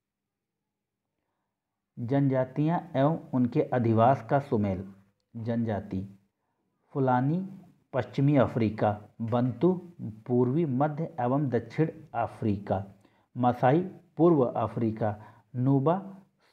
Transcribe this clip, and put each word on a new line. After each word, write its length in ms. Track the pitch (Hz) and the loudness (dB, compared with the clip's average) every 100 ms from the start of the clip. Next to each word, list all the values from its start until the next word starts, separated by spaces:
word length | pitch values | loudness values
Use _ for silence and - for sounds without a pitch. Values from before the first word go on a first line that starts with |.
| _ _ _ _ _ _ _ _ _ _ _ _ _ _ _ _ _ _ _ - | _ _ _ _ _ _ _ _ _ _ _ _ _ _ _ _ _ _ _ -12
जनजातियां 1000 | 117 139 139 131 131 - 151 170 - 131 | -2 2 2 2 -2 -2 0 -2 -2 0
एवं 200 | 143 165 - | 0 0 -4
उनके 280 | 131 123 151 | -2 0 0
अधिवास 640 | - 127 117 110 113 139 - | 0 0 2 4 4 4 0
का 100 | 143 | -2
सुमेल। 540 | 143 117 104 90 95 - _ _ _ 117 | 0 0 0 -2 -8 -18 _ _ _ -10
जनजाति, 840 | 113 117 110 98 95 95 95 - _ _ _ _ _ _ _ | -6 -2 -2 -4 -4 -8 -8 -14 _ _ _ _ _ _ _
फुलानी, 560 | 147 131 127 135 175 190 - - _ _ | -2 2 2 2 -2 -4 -12 -20 _ _
पश्चिमी 420 | 131 117 - 139 147 | -6 -4 2 4 6
अफ्रीका, 680 | 110 - 107 107 107 104 - - | 4 2 0 2 0 -2 -10 -10
बंतु, 720 | 113 120 127 113 175 175 - - | -2 0 0 2 0 0 -6 -12
पूर्वी 640 | 120 - - 123 123 147 160 | -12 -12 -2 2 2 0 0
मध्य 500 | 123 151 147 165 - | 0 -2 -2 -8 -4
एवं 300 | 123 135 139 | 0 0 0
दक्षिण 400 | 117 - - 160 - - | -2 -4 -2 -2 -4 -10
अफ्रीका, 720 | 117 113 - 110 98 - 95 98 - _ _ _ 123 | -6 -6 -4 -2 -2 -2 -4 -4 -16 _ _ _ -2
मसाई, 440 | 123 120 131 156 185 - _ - | 0 2 4 2 0 -10 _ 2
पूर्व 260 | 170 156 | 4 4
अफ्रीका, 800 | 120 - 107 123 113 110 107 98 - - _ 123 | 2 0 -4 -2 -2 0 -4 -4 -12 -20 _ -2
नूबा, 600 | 127 139 143 185 - - - _ _ | 2 4 2 0 -4 -18 -20 _ _